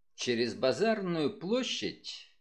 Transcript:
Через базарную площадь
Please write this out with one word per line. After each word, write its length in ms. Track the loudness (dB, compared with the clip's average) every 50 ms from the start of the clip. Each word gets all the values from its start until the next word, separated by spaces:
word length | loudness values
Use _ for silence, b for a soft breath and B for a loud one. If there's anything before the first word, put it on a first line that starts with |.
| _ _ -10
Через 400 | -6 -2 0 2 2 2 0 0
базарную 840 | 0 2 2 2 4 4 2 2 2 0 0 0 2 0 0 0 -2
площадь 960 | -4 0 0 0 0 0 -2 -2 -4 -4 -6 -6 -10 -12 -12 -12 -14 -18 -20 _